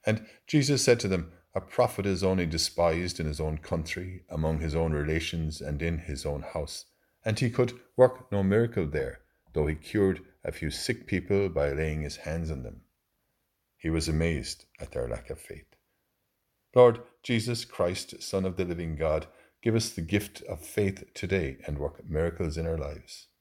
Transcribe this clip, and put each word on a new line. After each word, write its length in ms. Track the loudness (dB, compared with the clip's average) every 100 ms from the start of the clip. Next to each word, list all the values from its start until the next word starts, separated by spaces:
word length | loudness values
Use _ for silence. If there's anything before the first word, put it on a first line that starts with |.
| 2
And 220 | 0 -4 -20 2
Jesus 380 | 2 4 4
said 160 | 6 4
to 80 | 4
them, 240 | 0 -2 -14 _ -10
"A 60 |
prophet 440 | -4 2 2 2 -2
is 200 | 2 2
only 200 | 2 0
despised 760 | 0 -2 2 2 2 -2 -4
in 40 | -4
his 140 | -2
own 200 | -2 -4
country, 680 | -4 -4 -4 -8 -8 -12 -8
among 320 | -2 0 0
his 160 | 0 0
own 160 | 0
relations, 720 | 0 0 -2 -2 -4 -4 -6
and 200 | -6 -4
in 180 | -2 -4
his 260 | -6 -6 -4
own 160 | -6
house." 460 | -6 -8 -8 -10 -16 _ _ _
And 160 | -4 0
he 100 | 0
could 300 | 2 0 -2 _ 6
work 340 | 6 6 -4
no 100 | 0
miracle 420 | 4 4 2 0 -2
there, 360 | -2 -4 -8 _ _ _
though 140 | -2 0
he 80 | -2
cured 500 | -2 2 2 2 -8 _
a 80 | -10
few 200 | -4 -6
sick 340 | -4 -4 -6 -2
people 440 | -4 0 0 2
by 220 | 0 0
laying 300 | 0 -2 -2
his 160 | -6 -8
hands 320 | -6 -4 -4
on 140 | -6
them. 180 | -8 -14 _ _ _ _ _ _ _ _ _ _
He 140 | -2
was 160 | 0 2
amazed 580 | 2 2 0 -6 -12 -18 _
at 120 | -10
their 160 | -6 -6
lack 220 | -6 -10
of 100 | -14
faith. 360 | -12 -18 -18 _ _ _ _ _ _ _ _ _ _
Lord 260 | 8 10 8 -8 _
Jesus 420 | 0 0 0 -4
Christ, 600 | -6 -2 0 0 -10 -12
Son 220 | -4 -2 -2
of 120 | -2
the 80 | -2
living 300 | -2 -4 -2
God, 320 | 0 0 -2 -20 _ _
give 140 | 2 2
us 160 | 0
the 100 | -6
gift 400 | -2 -2 -2 -14
of 220 | -12 -12 -4
faith 480 | 0 0 -2 -14
today 460 | -10 -2 0 0 -6 -8
and 100 | -4
work 260 | -6 -8 -4
miracles 480 | -2 -2 -2 -4 -2
in 80 | -4
our 120 | -4
lives. 500 | -6 -10 -16 -20 -20 _